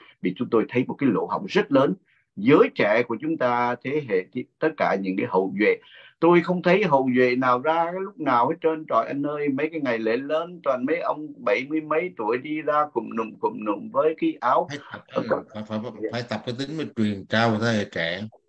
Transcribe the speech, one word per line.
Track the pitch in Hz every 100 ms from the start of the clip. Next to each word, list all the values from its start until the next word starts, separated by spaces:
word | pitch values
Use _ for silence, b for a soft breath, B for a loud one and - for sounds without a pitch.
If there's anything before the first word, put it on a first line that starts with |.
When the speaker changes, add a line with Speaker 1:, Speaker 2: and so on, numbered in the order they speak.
| b b
Speaker 1:
vì | 92 87
chúng | 123
tôi | 113 98
thấy | 123 -
một | -
cái | 135
lỗ | 90 87
hổng | 82 98
rất | 196 196
lớn. | 180 180 185 _ _ _ -
Giới | 110 160 262 -
trẻ | 107 110 120
của | 113
chúng | 156 160
ta, | 123 123 120 120
thế | 131 151 131
hệ | 95 92
thì | 127 - _
tất | 160 156
cả | 87 98
những | 95 92
cái | 92
hậu | 92 98 98
duệ, | 104 - B B B _
tôi | 165 175
không | 170 180
thấy | 175 190
hậu | 190 139 131 123
duệ | 127 123
nào | 127 123
ra | 147 165 170
cái | 185
lúc | 196 -
nào | 143 120 127
hết | 165
trơn. | 160 160 156
Trời | 120 113
anh | 139 147
ơi, | 147 147
mấy | 135 156
cái | 165
ngày | 131 113
lễ | 110 120
lớn | 143 156 170 175
toàn | 143 127 131
mấy | 170
ông | 135 143 151 139 117
bảy | 107 139
mươi | 156
mấy | 151 156 180 175
tuổi | 107 123
đi | 147 156
ra | 147 147 147
cụm | 120 107 113
nụm, | 107 101
cụm | 110 107 107
nụm | 101 110
với | 127 151 156
cái | 160 156
áo | 123 151 180
Speaker 2:
Phải | 143 -
tập, | 104 -
Speaker 1:
ờ, | 113 113 - -
Speaker 2:
phải, | 107 107
phải, | 110
phải, | 117 - 107
phải | 120 120
tập | 107 -
cái | 117
tính | 139 160
mà | 143 -
truyền | 107 98 90
trao | 110 117 107
thế | 117 107
hệ | 98
trẻ. | 90 82 90 110 -